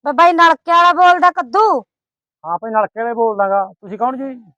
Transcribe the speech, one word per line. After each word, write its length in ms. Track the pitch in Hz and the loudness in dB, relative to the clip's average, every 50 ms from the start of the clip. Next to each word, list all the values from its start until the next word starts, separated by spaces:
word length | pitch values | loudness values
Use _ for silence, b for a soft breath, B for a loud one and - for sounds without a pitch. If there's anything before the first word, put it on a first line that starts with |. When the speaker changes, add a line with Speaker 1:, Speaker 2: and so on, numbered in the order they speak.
| _ | _
Speaker 1:
ਵੇ 80 | 285 | -4
ਬਾਈ, 200 | 277 240 339 349 | 0 2 2 2
ਨਲਕੇ 400 | 349 330 339 330 320 - _ 330 | 4 4 4 2 2 0 _ 0
ਵਾਲਾ 200 | 339 339 349 349 | 2 4 4 2
ਬੋਲਦਾ, 380 | 349 330 359 359 359 359 359 359 | 4 4 4 4 4 4 2 0
ਕੱਦੂ? 340 | 349 370 302 240 233 392 440 427 349 254 - _ _ _ _ _ _ _ _ _ _ _ - | 0 -2 -10 -2 0 0 2 2 0 -4 -6 _ _ _ _ _ _ _ _ _ _ _ -10
Speaker 2:
ਹਾਂ 140 | 156 170 175 | -10 -8 -8
ਭਾਈ, 120 | 220 226 | -8 -4
ਨਲਕੇ 300 | 220 214 208 - _ 220 | -2 -2 -2 -2 _ -8
ਵਾਲੇ 120 | 226 233 233 | -8 -6 -4
ਬੋਲਦਾ 340 | 226 233 226 214 196 196 196 | -2 -2 -2 -2 -2 -2 -2
ਗਾ। 160 | 196 196 190 190 | 0 -2 -4 -6
ਤੁਸੀਂ 260 | 185 _ 208 190 202 190 | -12 _ -16 -16 -8 -6
ਕੌਣ 180 | 233 254 262 | -6 -6 -6
ਜੀ? 180 | 254 269 269 262 247 226 175 _ | -8 -12 -14 -14 -18 -20 -20 _